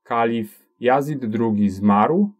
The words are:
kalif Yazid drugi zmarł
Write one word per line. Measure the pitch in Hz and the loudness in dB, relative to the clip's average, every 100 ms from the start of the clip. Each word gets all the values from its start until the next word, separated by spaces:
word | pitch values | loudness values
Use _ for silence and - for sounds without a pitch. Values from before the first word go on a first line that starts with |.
kalif | - 117 117 117 107 - _ - | -6 -2 -2 -2 -8 -14 _ -4
Yazid | 120 139 143 143 113 | 0 0 0 -6 -4
drugi | 110 113 104 101 | -2 0 0 0
zmarł | 92 104 101 113 175 208 | 0 2 4 2 2 -2